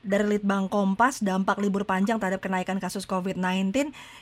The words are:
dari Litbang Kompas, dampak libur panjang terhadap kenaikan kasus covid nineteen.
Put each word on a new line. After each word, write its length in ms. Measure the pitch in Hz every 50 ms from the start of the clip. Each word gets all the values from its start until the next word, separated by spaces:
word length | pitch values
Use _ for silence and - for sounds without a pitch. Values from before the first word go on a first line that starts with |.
dari 400 | - 196 196 202 208 208 208 208
Litbang 320 | 202 196 196 196 190 185 -
Kompas, 480 | 208 202 190 196 - 233 254 - -
dampak 400 | 214 196 185 190 190 202 202 -
libur 240 | 202 202 185 196 202
panjang 320 | - 190 185 190 208 233
terhadap 240 | 220 202 185 190 190
kenaikan 400 | - 190 190 185 185 - 185 196
kasus 240 | 185 180 - 202 185
covid 320 | - 196 185 180 196 185
nineteen. 560 | 180 185 185 180 185 190 190 196 254 285 302 - - - - - -